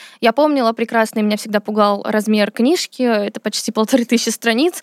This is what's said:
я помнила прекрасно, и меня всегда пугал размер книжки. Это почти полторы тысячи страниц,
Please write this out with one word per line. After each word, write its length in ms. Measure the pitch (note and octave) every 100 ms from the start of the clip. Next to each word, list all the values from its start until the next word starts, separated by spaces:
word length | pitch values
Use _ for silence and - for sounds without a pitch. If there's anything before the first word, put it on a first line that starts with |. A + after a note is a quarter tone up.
| - -
я 100 | A#3
помнила 400 | A3+ D4+ C#4+ A3+
прекрасно, 480 | A3+ A3+ A#3 A3 A#3
и 20 |
меня 140 | G#3 G#3
всегда 240 | A3 G#3
пугал 460 | G#3 G#3+ G3+ G3+ A3+
размер 420 | A3 G#3 G#3+ G#3
книжки. 520 | - A#3 F4 - -
Это 400 | B3 A3 G#3 -
почти 320 | - - -
полторы 320 | G#3+ A3 B3+ A#3
тысячи 240 | A#3 A3+
страниц, 520 | A3 A#3 A3+ E4 -